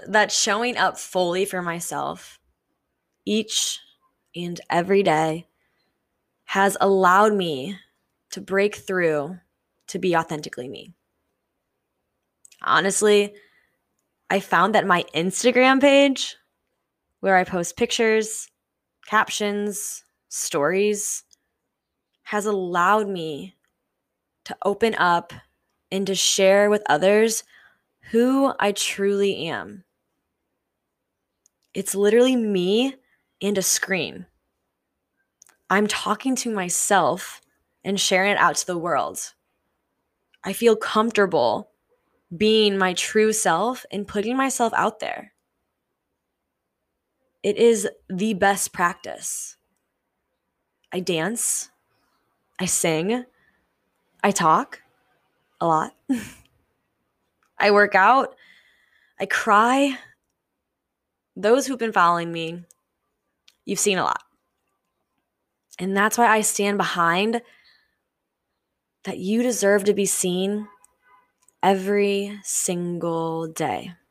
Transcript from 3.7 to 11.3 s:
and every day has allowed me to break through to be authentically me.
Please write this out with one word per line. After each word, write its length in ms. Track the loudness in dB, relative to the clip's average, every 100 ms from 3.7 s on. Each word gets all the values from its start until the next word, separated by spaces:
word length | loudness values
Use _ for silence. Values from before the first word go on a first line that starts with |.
| -8 _ _ _ _ _ -12
and 260 | -10 -10 -4
every 320 | -2 2 2
day 460 | 2 2 0 -4 -10 _ _ _ _ _ _ _ _ _ -6
has 320 | 0 0 2
allowed 540 | 2 4 4 6 4
me 460 | 2 -2 -6 -8 -12 _ _ _ _ _
to 100 | -16
break 360 | -4 0 0 -2
through 640 | -6 -2 0 0 -4 -12 _ _ _ _ -14
to 120 | -6
be 160 | -2 0
authentically 540 | -2 -8 -10 -14 -14
me. 240 | -16 -20 -20 _ _ _